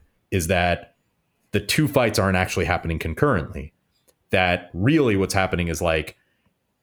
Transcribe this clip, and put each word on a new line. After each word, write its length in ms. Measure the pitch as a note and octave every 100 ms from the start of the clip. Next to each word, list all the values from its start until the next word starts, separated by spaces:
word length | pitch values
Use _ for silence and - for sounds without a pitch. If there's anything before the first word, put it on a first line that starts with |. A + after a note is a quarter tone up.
| _ _ _
is 160 | F#2+ E2+
that 420 | F2 F2 E2+ - _ _ _ _ _ _
the 80 | E2+
two 260 | - - D3
fights 320 | C3 A#2 -
aren't 200 | G2 F#2
actually 260 | F#2 -
happening 340 | E2 F2+ E2+ D#2+
concurrently. 760 | - D#2+ D3 G2+ C2 D2 D2 _ _ _ _ _ _
That 400 | G2 F2+ F2+ -
really 440 | F2 A2+ D#3+ B2+ G2
what's 180 | F#2
happening 340 | F#2+ F#2 F2 E2+
is, 140 | D#2
like, 340 | F2 D#2+ D2+ - _ _ _ _ _ _